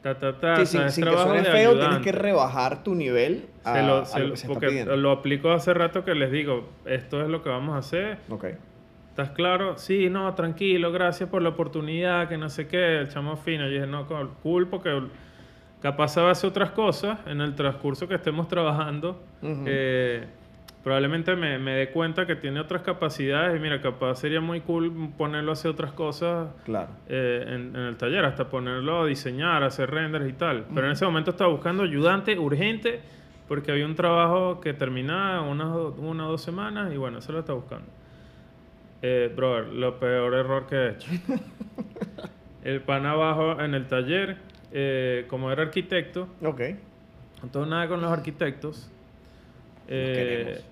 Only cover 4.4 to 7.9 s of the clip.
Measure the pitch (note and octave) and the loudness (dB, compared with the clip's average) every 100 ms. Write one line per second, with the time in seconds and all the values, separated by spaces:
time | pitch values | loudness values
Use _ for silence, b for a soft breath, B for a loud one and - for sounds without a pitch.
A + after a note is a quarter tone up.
4.4 | C3 C3+ C#3+ C3+ A2 C#3 C#3 C3+ C#3 C#3 | -6 0 0 0 0 2 4 4 2 2
5.4 | D#3+ E3+ F3 F3 E3+ F#3 F#3 D#3 C3+ C#3+ | 4 2 4 4 2 0 0 2 2 0
6.4 | C#3+ B2 - - - C3 B2+ C#3+ D#3 D#3+ | 0 -2 -4 -14 -4 -4 -2 -4 -2 -2
7.4 | D#3+ B2+ C#3+ D3 C#3+ | -2 -4 -2 -4 -2